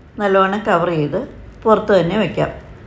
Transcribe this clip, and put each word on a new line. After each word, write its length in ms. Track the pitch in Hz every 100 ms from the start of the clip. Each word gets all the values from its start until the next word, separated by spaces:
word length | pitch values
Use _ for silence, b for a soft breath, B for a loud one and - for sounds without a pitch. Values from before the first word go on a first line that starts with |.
| - -
നല്ലോണം 380 | 202 196 190 208 214
cover 220 | 175 175 165
ചെയ്ത് 200 | 147 175 285 - - -
പുറത്ത് 280 | 226 208 - 190
തന്നെ 180 | 165 208
വെക്കാം. 300 | 175 - - - - -